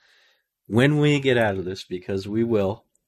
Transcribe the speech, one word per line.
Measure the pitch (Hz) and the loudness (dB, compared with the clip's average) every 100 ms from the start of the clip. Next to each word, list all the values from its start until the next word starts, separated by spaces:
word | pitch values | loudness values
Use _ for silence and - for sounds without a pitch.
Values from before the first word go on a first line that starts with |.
| _ _ _ _ _ _ - | _ _ _ _ _ _ -2
when | 104 139 147 | 2 4 4
we | 147 147 | 2 2
get | 135 120 | 2 2
out | 110 95 | 0 -2
of | 90 | -6
this, | 95 | -10
because | - 90 - 98 95 | -10 -12 -8 -8 -4
we | 107 | -4
will, | 117 110 95 110 _ _ | 0 0 0 -4 _ _